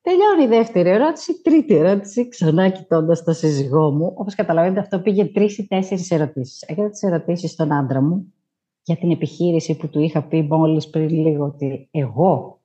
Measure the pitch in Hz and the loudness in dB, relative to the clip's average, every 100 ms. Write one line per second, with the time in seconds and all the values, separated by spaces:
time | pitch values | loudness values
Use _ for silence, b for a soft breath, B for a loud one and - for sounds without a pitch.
0 | - 359 415 370 269 226 226 185 175 196 | 0 2 4 4 4 4 2 2 2 4
1 | 294 311 - 339 - 311 - 165 170 202 | 2 -2 -8 -4 2 2 4 4 4 2
2 | 202 - 240 - 160 156 190 185 - 165 | -2 -4 -4 0 2 4 2 0 -2 0
3 | 160 165 165 160 156 147 139 147 156 143 | 2 0 0 0 0 0 0 2 2 0
4 | 170 - 202 202 180 165 175 190 196 190 | -2 -4 -10 -6 -2 2 2 0 -2 -2
5 | 190 196 196 - 208 208 202 190 190 190 | 0 0 2 2 0 -2 -4 -4 -2 -6
6 | 175 165 151 151 127 - - 160 208 208 | -2 -2 -2 -4 -10 -12 -12 -6 -6 -4
7 | 202 170 170 175 165 - 151 143 131 131 | -2 -2 -2 -4 -6 -4 -2 0 0 0
8 | 139 180 - _ _ _ _ _ - 165 | 0 -2 -6 _ _ _ _ _ -6 -2
9 | 175 160 151 - 175 165 156 156 156 147 | 0 -2 -2 -2 0 0 -2 -6 -4 -2
10 | 160 160 143 160 151 160 160 156 147 160 | 0 -2 -2 -2 0 2 2 0 -2 -4
11 | 156 160 160 147 147 139 139 135 - 160 | -2 0 0 0 -4 -6 -8 -8 -8 -6
12 | 131 107 180 147 - - | -4 0 2 2 -4 -20